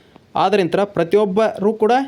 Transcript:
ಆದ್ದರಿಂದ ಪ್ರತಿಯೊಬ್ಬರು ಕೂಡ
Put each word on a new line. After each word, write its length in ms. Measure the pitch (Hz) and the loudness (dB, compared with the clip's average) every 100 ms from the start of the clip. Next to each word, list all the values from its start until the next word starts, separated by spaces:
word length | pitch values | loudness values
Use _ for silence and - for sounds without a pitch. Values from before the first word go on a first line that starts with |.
| _ - _ - 185 | _ -20 _ -2 0
ಆದ್ದರಿಂದ 420 | 208 170 175 202 165 | 2 0 0 -2 -2
ಪ್ರತಿಯೊಬ್ಬರು 760 | 165 202 214 202 220 - 196 220 | 0 0 0 0 -2 0 -2 0
ಕೂಡ 80 | 214 254 | 2 0